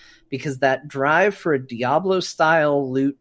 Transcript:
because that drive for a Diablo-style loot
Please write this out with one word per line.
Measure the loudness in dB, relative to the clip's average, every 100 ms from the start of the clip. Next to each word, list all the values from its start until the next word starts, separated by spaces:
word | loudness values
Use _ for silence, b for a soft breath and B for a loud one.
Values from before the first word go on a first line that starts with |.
| B B -12
because | -8 -6 -2
that | 0 0 -4
drive | -2 2 2 2
for | 0 -2
a | -2 -4
Diablo-style | -4 0 0 0 -2 -2 0 2 4 2 0 0
loot | 0 -2 -4